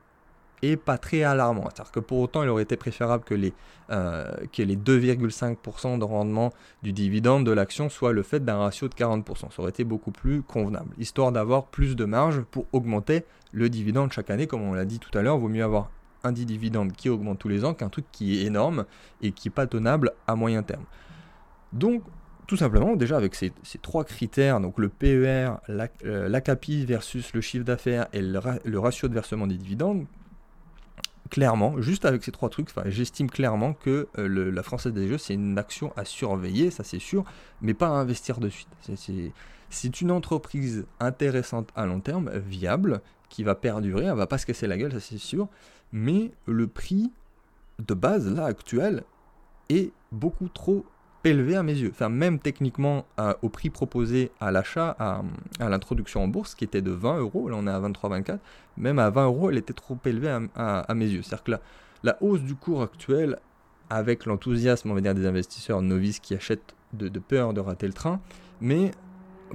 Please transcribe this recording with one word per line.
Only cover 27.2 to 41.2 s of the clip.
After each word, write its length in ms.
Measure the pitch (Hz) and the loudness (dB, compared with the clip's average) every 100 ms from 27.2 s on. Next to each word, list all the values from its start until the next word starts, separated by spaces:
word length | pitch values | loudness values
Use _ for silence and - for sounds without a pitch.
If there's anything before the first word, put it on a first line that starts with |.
| - | -4
le 80 | 113 | -4
chiffre 240 | - 123 123 | -2 -4 -2
d'affaires 420 | 120 127 120 113 | 0 0 0 -2
et 80 | 101 | -2
le 180 | 95 95 | -2 -2
ra-, 200 | 127 123 | -2 -4
le 160 | 117 104 | -2 0
ratio 300 | 120 - 131 | 0 0 -2
de 40 | |
versement 340 | 113 - 110 98 | -2 -4 -2 -2
des 100 | 92 | -2
dividendes, 480 | 95 110 180 196 139 - - - - - - - - - - - - | -4 -2 0 0 -4 -14 -20 -20 -20 -20 -20 -20 -20 -14 -14 -12 -6
clairement, 500 | 139 131 110 110 143 | 2 4 6 4 2
juste 240 | 117 196 151 | 0 2 2
avec 180 | 123 | 2
ces 80 | - | -2
trois 180 | - 123 | -4 -4
trucs, 200 | - 160 | -4 -6
enfin, 140 | - 98 | -4 -4
j'estime 460 | 104 120 - 135 | -2 -2 -2 -2
clairement 420 | - 127 107 131 | 0 0 2 0
que, 340 | 147 139 143 143 - | 0 0 0 0 -4
euh, 80 | 98 | 0
le, 240 | 95 92 | 0 0
la 100 | 90 | -2
Française 320 | - 123 123 | -4 -4 -2
des 140 | 104 98 | -2 -2
Jeux, 100 | 143 | -2
c'est 160 | - | -2
une 240 | 98 101 98 | -2 0 -2
action 340 | - - 151 - | -4 -6 -8 -6
à 80 | 98 | -10
surveiller, 640 | - 110 95 92 101 175 | -4 -2 -2 0 2 2
ça 140 | - | 0
c'est 160 | 101 90 | -8 -8
sûr, 240 | - 196 190 - - - | -2 -2 -2 -10 -20 -4
mais 120 | 110 | -2
pas 140 | 107 170 | 2 2
à 60 | |
investir 440 | 143 127 117 - 120 | 2 0 -2 -4 -4
de 100 | 104 | -4
suite. 220 | - - - | -6 -16 -18
C'est, 140 | - 98 | -12 -10
c'est, 360 | - 92 85 - - - - | -6 -6 -6 -10 -20 -20 -14
c'est 300 | - 123 - | -8 -6 -2
une 100 | 175 | 0
entreprise 720 | 180 - 156 - 143 131 110 - - | 0 0 -4 -2 -4 -2 -4 -6 -4
intéressante 720 | 123 131 | -4 0